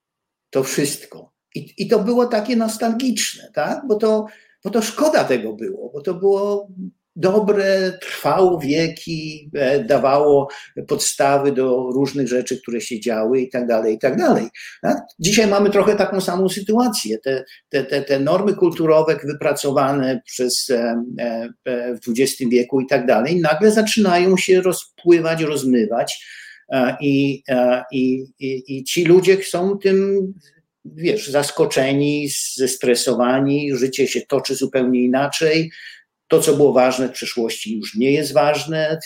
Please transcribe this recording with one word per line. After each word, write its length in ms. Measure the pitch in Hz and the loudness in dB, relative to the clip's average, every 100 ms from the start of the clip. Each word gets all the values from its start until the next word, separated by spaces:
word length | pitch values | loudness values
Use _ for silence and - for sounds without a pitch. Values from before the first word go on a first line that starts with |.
| _ _ _ _ _ | _ _ _ _ _
to 140 | 135 | -4
wszystko. 720 | 131 - 143 - - - - _ _ 180 | -4 -2 -4 -6 -14 -20 -20 _ _ -16
I, 180 | 156 - | -14 -8
i 100 | 202 | 0
to 120 | 233 | 0
było 260 | 190 240 240 | 0 0 0
takie 300 | 226 214 240 | -2 -2 -2
nostalgiczne, 960 | 220 - 233 226 262 208 - - - | -2 -2 -4 -2 -2 -4 -6 -8 -12
tak? 280 | - 151 - 277 | -6 -4 -4 -2
Bo 80 | 214 | 0
to, 300 | 220 214 214 - _ _ | 2 0 -2 -12 _ _
bo 60 | 196 | -4
to 120 | 226 | -2
szkoda 420 | 214 - 302 311 | -2 0 2 2
tego 300 | 131 127 107 | 2 0 -2
było, 360 | 104 104 98 - | -8 -10 -10 -12
bo 80 | 147 | -10
to 120 | 143 | -6
było 540 | 175 196 196 202 202 202 185 185 - _ - | -2 0 2 0 -4 -6 -14 -14 -16 _ -2
dobre, 800 | 175 208 202 202 196 190 190 185 | 2 2 2 2 2 2 0 -4
trwało 580 | - - 147 156 185 175 | -12 -6 -2 4 4 2
wieki, 920 | 135 151 165 160 - 160 156 151 - | 0 0 0 -4 -10 -8 -8 -14 -10
e, 300 | 147 131 143 | -2 0 0
dawało 640 | 117 139 131 143 147 143 135 - - - - | 2 2 4 2 4 4 2 -8 -16 -12 -6
podstawy 640 | 147 - - 139 143 139 | -4 -4 0 2 2 2
do 380 | 127 131 127 127 | 0 0 0 -2
różnych 340 | 127 139 143 123 | -2 -2 -2 -2
rzeczy, 340 | 123 120 123 | -2 -4 -8
które 200 | - 117 | -8 -8
się 180 | - 113 | -8 -8
działy 420 | 107 110 110 131 | -4 -2 0 0
i 80 | 127 | -2
tak 180 | 123 120 | -4 -2
dalej, 280 | 113 113 107 | 0 0 0
i 40 | |
tak 180 | 135 127 | 0 0
dalej. 300 | 349 - 113 - - - | 2 2 -2 -12 -20 -6
Tak? 160 | - - - - | -2 -2 -6 -6
Dzisiaj 280 | 165 208 214 | 0 2 2
mamy 220 | 202 208 | 4 2
trochę 260 | 202 196 208 | 2 2 2
taką 260 | 190 196 | 2 0
samą 280 | 190 180 190 | -2 0 0
sytuację. 680 | 190 196 214 247 214 - 110 | -2 -2 0 0 -2 -6 -6
Te, 280 | - 131 131 - _ | -4 -4 -6 -20 _
te, 140 | 143 | -4
te, 180 | 131 143 | -2 -4
te 180 | 139 139 | -2 0
normy 340 | 139 180 202 | 2 0 0
kulturowe 680 | 175 175 165 160 156 156 147 | 2 0 2 4 4 4 0
wypracowane 1000 | 139 143 151 143 143 139 135 143 131 127 - | -2 -4 -2 -2 0 0 2 0 0 -4 -6
przez, 440 | - 127 - - | -4 -4 -2 -2
e, 340 | 120 117 117 123 113 120 113 117 - - | -2 0 -4 -6 -6 -6 -6 -10 -12 -8
e, 280 | 123 120 | -6 -6
w 60 | 117 | -8
dwudziestym 500 | - 117 135 - 123 | -6 0 0 0 0
wieku 320 | 120 123 135 | 0 2 -2
i 60 | 127 | 0
tak 180 | 135 120 | 0 2
dalej, 340 | 110 127 175 | 2 2 0
nagle 320 | 156 156 214 | 0 4 4
zaczynają 680 | 220 214 - 202 175 180 185 | 4 2 2 4 4 4 2
się 240 | - 185 | 4 2
rozpływać, 800 | 185 165 - _ 175 170 160 160 | 2 -2 -6 _ 4 4 4 0
rozmywać, 840 | 156 143 131 123 107 113 - - - - - - - | -2 -2 2 2 2 0 -4 -6 -14 -20 -20 -20 -6
e, 280 | 135 127 131 | 0 0 0
i, 420 | 143 139 139 131 - | 0 2 0 -2 -2
e, 340 | 127 123 123 123 | 2 2 2 -2
i, 340 | 139 131 131 131 - | -2 0 -2 -6 -10
i, 380 | 135 131 127 139 | -8 -8 -8 -10
i 60 | |
ci 220 | 131 - 170 | -6 0 6
ludzie 380 | 180 175 190 | 6 6 2
są 340 | - 175 185 202 | 2 -2 -2 0
tym, 560 | 196 190 196 196 190 196 _ _ _ _ 147 | 2 2 2 0 -2 -8 _ _ _ _ -20
wiesz, 420 | 156 170 214 - | -4 -2 -2 0
zaskoczeni, 1000 | 139 139 - 151 156 135 139 147 147 143 - - - | -2 -2 0 0 2 0 2 0 0 -4 -6 -8 -2
zestresowani, 1200 | 131 - 127 120 135 117 123 131 139 143 147 131 | -2 -2 0 2 2 0 2 2 2 0 -2 -2
życie 320 | 131 131 131 | -2 0 -2
się 140 | 123 | -2
toczy 340 | - 135 - 131 | -2 -4 -4 -4
zupełnie 480 | 135 131 127 127 | -4 -2 0 2
inaczej. 680 | 123 127 143 - 160 160 160 - - - _ _ - | 2 0 0 0 0 0 -2 -8 -20 -20 _ _ 0
To, 120 | 160 | 2
co 160 | 143 139 | 2 4
było 180 | 143 | 4
ważne 360 | 123 127 127 127 | 6 4 2 -4
w 20 | |
przeszłości, 680 | - 110 - 113 113 107 110 | -6 -8 -4 -4 -4 -8 -8
już 180 | 104 104 | -6 -2
nie 160 | 131 | 0
jest 220 | 143 143 | 2 0
ważne. 680 | 143 147 147 139 160 156 160 | 0 2 0 -2 -4 -2 -4